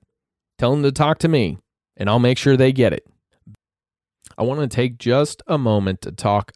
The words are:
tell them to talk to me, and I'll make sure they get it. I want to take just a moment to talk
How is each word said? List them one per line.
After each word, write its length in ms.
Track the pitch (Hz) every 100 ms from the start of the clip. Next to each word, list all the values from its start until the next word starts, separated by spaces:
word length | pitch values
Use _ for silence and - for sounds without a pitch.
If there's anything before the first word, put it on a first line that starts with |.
| _ _ _ _ _ -
tell 120 | 123
them 120 | 147
to 100 | 139
talk 260 | 135 151 160
to 100 | 165
me, 300 | 151 92 85 _ _ _ -
and 120 | 98
I'll 100 | 117
make 200 | 123 127
sure 180 | 139 131
they 160 | 131
get 200 | 131 110
it. 140 | - _ _ _ _ - 104 _ _ _ _ _ _ - -
I 40 |
want 180 | 117 147
to 140 | 135
take 240 | - 123 120
just 440 | 117 135 147 - -
a 120 | 151
moment 420 | 120 104 95 95
to 100 | -
talk 400 | 85 104 101 -